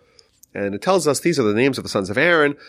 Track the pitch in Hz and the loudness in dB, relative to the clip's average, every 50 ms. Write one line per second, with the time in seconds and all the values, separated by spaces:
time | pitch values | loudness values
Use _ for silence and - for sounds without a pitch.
0 | _ _ _ _ _ _ _ _ _ _ - 95 101 101 101 101 - 180 196 185 | _ _ _ _ _ _ _ _ _ _ -8 -6 -6 -4 -6 -4 0 0 0 2
1 | 147 147 135 - - 175 170 143 120 104 104 110 127 139 131 113 95 - - 107 | 2 0 0 0 0 0 0 2 2 2 2 2 2 0 0 -2 -6 -6 -4 -4
2 | 95 92 104 123 151 175 175 160 147 143 143 - - | -4 -2 -2 0 2 2 2 2 2 2 0 -4 -12